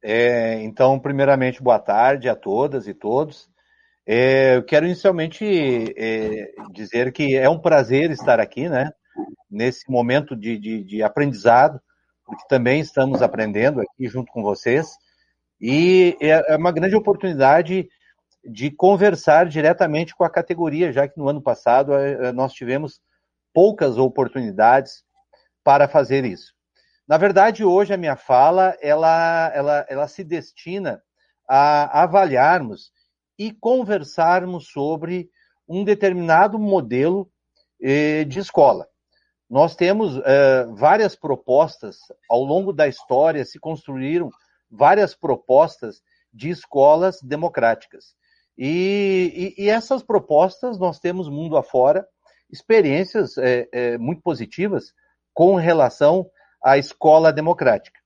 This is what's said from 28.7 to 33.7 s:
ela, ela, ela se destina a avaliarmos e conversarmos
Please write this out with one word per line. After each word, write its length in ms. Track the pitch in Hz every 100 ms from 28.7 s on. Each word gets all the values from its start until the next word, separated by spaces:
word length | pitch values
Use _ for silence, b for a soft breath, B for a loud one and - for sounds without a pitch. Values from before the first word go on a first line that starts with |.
| -
ela, 720 | 147 151 160 165 165 165 165
ela, 320 | 139 143 147 147
ela 200 | 135 147
se 160 | -
destina 760 | 175 165 - _ - 190 175 107 _ _ _ _ -
a 540 | 135 143 147 147 143
avaliarmos 880 | 175 190 190 127 143 175 123 98 - _ _ _ _ _
e 140 | 214
conversarmos 1160 | 214 233